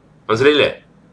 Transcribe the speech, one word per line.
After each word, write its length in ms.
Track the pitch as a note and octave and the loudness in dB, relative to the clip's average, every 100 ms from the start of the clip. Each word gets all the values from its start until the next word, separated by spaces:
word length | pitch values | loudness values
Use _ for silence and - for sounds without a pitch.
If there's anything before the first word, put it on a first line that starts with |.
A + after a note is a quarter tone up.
| _ _ - | _ _ -6
മനസ്സിലായില്ലേ? 480 | A2+ C#3 D3 F#2+ - _ _ _ | 0 2 2 0 -4 _ _ _